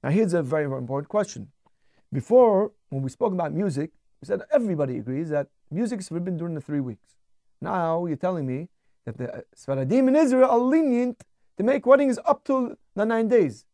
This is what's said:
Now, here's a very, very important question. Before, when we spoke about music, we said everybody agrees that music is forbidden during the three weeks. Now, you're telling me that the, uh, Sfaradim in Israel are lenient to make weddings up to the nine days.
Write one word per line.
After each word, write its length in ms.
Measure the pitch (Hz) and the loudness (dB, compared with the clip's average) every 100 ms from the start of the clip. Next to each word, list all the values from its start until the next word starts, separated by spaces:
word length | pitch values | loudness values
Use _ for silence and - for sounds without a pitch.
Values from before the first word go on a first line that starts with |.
Now, 60 | 131 | 0
here's 240 | 180 208 | 2 2
a 80 | 170 | 0
very, 240 | 135 156 147 | 0 -2 -2
very 140 | 135 | -4
important 280 | 123 139 147 | -6 -6 -2
question. 440 | 208 196 - 101 _ _ _ _ _ _ | -2 -2 -8 -16 _ _ _ _ _ _
Before, 600 | 139 - 247 233 196 208 _ _ | -8 4 6 6 4 0 _ _
when 140 | 139 | -8
we 80 | 131 | -8
spoke 200 | - 240 | -4 -4
about 220 | 185 160 | -2 -4
music, 380 | 151 202 139 160 _ _ _ | -2 -2 -2 -6 _ _ _
we 60 | 135 | -6
said 160 | 196 - | -6 0
everybody 460 | 302 220 160 139 123 | 0 0 -2 -2 -4
agrees 320 | 117 131 160 | -6 -6 -4
that 180 | 147 143 _ _ | -4 -6 _ _
music 300 | 156 233 220 | -6 -4 -6
is 80 | 180 | -8
forbidden 300 | 165 175 170 | -8 -6 -6
during 180 | 170 160 | -6 -8
the 60 | |
three 180 | - 147 | -6 -4
weeks. 360 | 127 107 _ _ _ _ _ _ | -4 -10 _ _ _ _ _ _
Now, 460 | - 185 165 165 175 | -6 -2 0 -2 -2
you're 100 | 147 | -2
telling 300 | 185 180 135 | -2 -2 -4
me 220 | 127 170 _ _ _ - | -6 -10 _ _ _ -14
that 140 | 113 | -10
the, 160 | 123 - | -10 -10
uh, 60 | - _ | -16 _
Sfaradim 520 | - 135 131 240 262 | -6 -4 2 2 4
in 80 | 294 | 4
Israel 340 | 302 254 262 | 4 6 4
are 80 | 240 | 4
lenient 640 | 254 320 302 240 247 240 - _ _ - | 2 2 2 0 -2 -6 -18 _ _ -4
to 60 | |
make 220 | 214 277 240 | -2 0 6
weddings 320 | 269 277 226 - | 6 6 0 0
up 180 | 285 - | -2 0
to 300 | 269 240 - _ - | 0 -2 -8 _ -4
the 100 | 220 | 0
nine 220 | 226 226 | 0 4
days. 380 | 240 156 107 _ | 4 2 -2 _